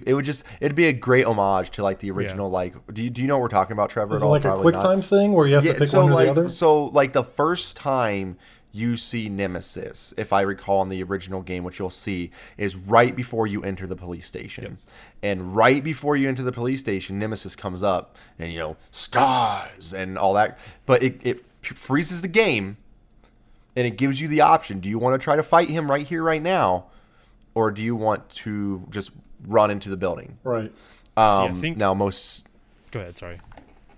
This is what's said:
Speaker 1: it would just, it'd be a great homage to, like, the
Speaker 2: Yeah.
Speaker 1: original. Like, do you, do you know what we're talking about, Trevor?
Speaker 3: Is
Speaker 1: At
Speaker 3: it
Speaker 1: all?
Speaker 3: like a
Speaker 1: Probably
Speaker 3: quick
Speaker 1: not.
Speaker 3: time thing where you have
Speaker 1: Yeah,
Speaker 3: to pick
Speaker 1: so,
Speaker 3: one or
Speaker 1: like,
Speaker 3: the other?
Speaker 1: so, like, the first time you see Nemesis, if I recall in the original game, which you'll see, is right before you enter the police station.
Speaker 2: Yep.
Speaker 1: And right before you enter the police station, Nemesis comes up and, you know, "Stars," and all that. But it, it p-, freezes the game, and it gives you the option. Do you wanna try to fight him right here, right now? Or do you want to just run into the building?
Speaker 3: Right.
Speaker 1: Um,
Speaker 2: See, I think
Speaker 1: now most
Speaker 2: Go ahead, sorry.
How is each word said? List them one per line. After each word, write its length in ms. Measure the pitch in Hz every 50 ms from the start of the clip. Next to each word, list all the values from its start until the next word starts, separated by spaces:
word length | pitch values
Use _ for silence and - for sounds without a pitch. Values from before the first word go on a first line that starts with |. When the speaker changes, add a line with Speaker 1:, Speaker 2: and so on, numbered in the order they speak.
| -
Speaker 1:
it 80 | - 127
would 120 | 139 135
just, 200 | 139 147 131 - - - -
it'd 140 | - 147 147
be 100 | 147 170 160
a 60 | 143
great 320 | 120 101 117 127 127 131
homage 460 | 113 117 104 98 98 98 95 92 -
to, 120 | - - 104
like, 160 | 98 95 -
the 80 | - 101
Speaker 2:
Yeah. 60 | 95
Speaker 1:
original. 360 | 95 101 101 92 95 101 95
Like, 260 | 92 92 90 90 - - - - 110
do 80 | 104 113
you, 60 | 123
do 120 | 120 120
you 60 | 127 135
know 100 | 143 135
what 60 | 123
we're 40 | 113
talking 240 | 107 98 95 - 113
about, 160 | 104 104 98
Trevor? 260 | - 120 107 101 110
Speaker 3:
Is 60 | 107
Speaker 1:
At 40 | 104
Speaker 3:
it 20 | 107
Speaker 1:
all? 40 |
Speaker 3:
like 100 | 147 147
a 60 | - 196
Speaker 1:
Probably 120 | 190 190 -
Speaker 3:
quick 120 | 170 170
Speaker 1:
not. 80 | 185 196
Speaker 3:
time 180 | 185 190 196
thing 320 | 190 - 202 196 202 208 208
where 140 | 175 151 139
you 80 | 143
have 100 | 143 143
Speaker 1:
Yeah, 80 | 165 147
Speaker 3:
to 60 | -
pick 80 | 147 143
Speaker 1:
so, 120 | 143 143 139
Speaker 3:
one 80 | 143
or 40 | 143
Speaker 1:
like, 100 | - - -
Speaker 3:
the 40 |
other? 180 | 143 156 170 180
Speaker 1:
so, 360 | 170 - 175 160 151 151 147
like, 280 | 131 - 143 139 135 131
the 100 | 143 120
first 520 | - - - 143 160 175 180 - - - -
time 600 | - 147 135 131 123 110 101 98 98 95 87 - _ - - _ _ _ -
you 220 | 101 113 120 120 117
see 320 | - - - 117 110 107
Nemesis, 840 | 101 98 98 95 90 87 87 - - - 87 - - - - - - -
if 160 | 107 - 101
I 80 | 98
recall 400 | 98 98 98 87 - - 98 98
in 80 | 95 95
the 140 | 95 95 92
original 400 | 90 98 95 90 92 95 95 92
game, 200 | 87 92 90 87
which 140 | 90 90 -
you'll 140 | 101 90
see, 400 | - - - - 98 90 87 85 - - - - - -
is 180 | 104 101 92
right 400 | 92 92 95 107 113 123 127 113
before 300 | 120 123 - - 113 110
you 160 | 110 98 104 -
enter 220 | 98 98 92 92
the 100 | 90 92
police 300 | - 90 87 87 82 -
station. 380 | - - 110 113 - - - 113
Speaker 2:
Yep. 100 | 101 95 98 _ _ - - - - _ -
Speaker 1:
And 340 | - 101 101 95 92 90 92
right 280 | 107 113 123 135 147 135
before 340 | 156 156 127 - 143 147 143
you 100 | 135 135
enter 140 | 131 123
the 100 | 131 123
police 280 | - 120 120 127 135 135
station, 400 | 135 - 101 95 87 - 95 98
Nemesis 360 | 107 110 110 101 - 95 -
comes 280 | - - 101 90 90 95
up 320 | 101 92 87 - - _ - - - _ -
and, 120 | 82 85
you 60 | 85 82
know, 180 | 82 78 78 - - _
"Stars," 1040 | - - - - - - 131 135 131 127 120 110 104 98 - - - - 95 82 90
and 240 | 95 95 95 95 95
all 160 | 82 98 98
that. 240 | 101 107 - - - - - - - - -
But 160 | 131 120 127
it, 180 | 131 131 - -
it 380 | 131 127 - - _ _ _
p-, 140 | - - -
freezes 480 | - - - 131 147 170 151 180 175 170
the 40 | 190
game, 500 | 165 214 226 196 143 110 98 95 104 - _ - - _ _ _ _ _ _ _ _ _ _ _ _ _ _ _ -
and 120 | 127 123 120
it 100 | 107 98
gives 240 | 131 139 135 131
you 60 | 156 156
the 140 | 147 151
option. 380 | 151 156 160 156 - - 104 95
Do 100 | 87 98
you 100 | 107 113
wanna 180 | 117 123 131 135
try 180 | 131 - 147
to 80 | 151 156
fight 260 | - - 165 175 160
him 200 | 151 165 156 143
right 160 | 139 143 147
here, 160 | 135 175 165 160
right 180 | 165 160 156
now? 440 | 151 175 190 180 135 98 90 90 - - _ - _ _ _ _ _ _ _ _ _ _ -
Or 160 | 113 110 110
do 100 | 104 101
you 140 | 110 113 120
want 340 | 113 107 110 104 - - -
to 560 | - - - 113 104 104 101 101 98 92 90 -
just 220 | - 104 95 - - - - - - - -
run 260 | 95 104 110 107 104
into 180 | 104 101 - 101
the 80 | 98 95
building? 400 | 90 92 85 - - - - - -
Speaker 3:
Right. 280 | 127 120 113 110 110 - - - - - _ _ _ - -
Speaker 1:
Um, 340 | 110 107 101 98 95 92 92
Speaker 2:
See, 40 | 90
I 40 |
think 160 | 92 160 165 113
Speaker 1:
now 160 | 104 98 95
most 540 | 98 101 101 95 - - - - - - _ _ _ _ _ _ _ _ -
Speaker 2:
Go 80 | - 117
ahead, 180 | 95 87 87 -
sorry. 220 | - 87 87 87 - - - - - _ _ _ _ _ _